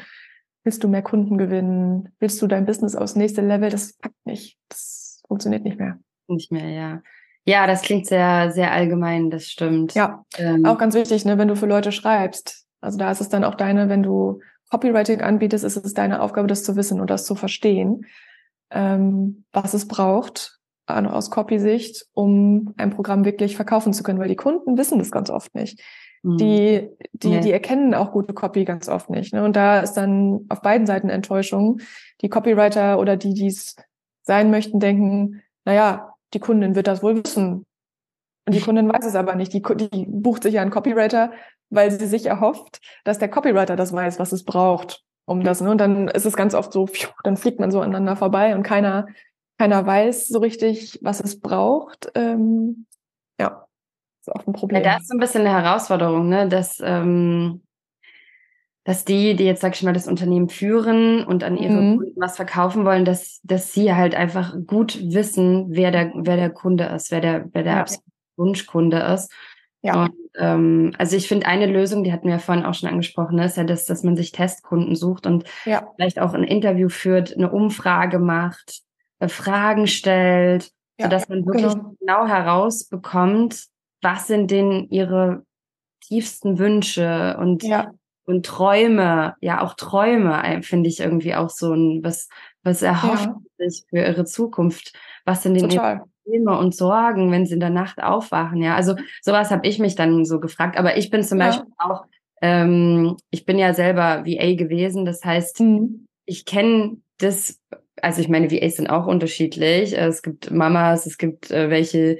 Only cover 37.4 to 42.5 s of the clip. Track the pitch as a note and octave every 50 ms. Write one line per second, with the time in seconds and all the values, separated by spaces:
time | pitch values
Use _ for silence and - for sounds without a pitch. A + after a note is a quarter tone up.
37.4 | F#3+ F3+ F3+ F#3 - _ _ _ _ _ _ _ _ _ _ _ _ _ _ _
38.4 | _ - G3 G#3 - A3+ A3 A3+ A3 G#3+ A3 A#3+ A#3 A3+ G3+ F#3+ F#3 F#3 F#3 F#3
39.4 | F#3+ F#3 - G3+ G3+ - A3 A3 A3 G#3 - F#3+ F#3 G3 G#3 G#3 G#3 B3 A#3 A#3
40.4 | - A3 G#3+ G#3 F#3+ G3 G3 G#3+ - - A3+ A3+ G#3+ G#3+ A#3+ A3+ A3+ A#3+ A#3 -
41.4 | - - _ _ _ _ G#3+ G#3 G3+ G3+ G3+ G3 A3 G3 G#3 A3+ G#3+ - G3 F#3
42.4 | G#3+ A3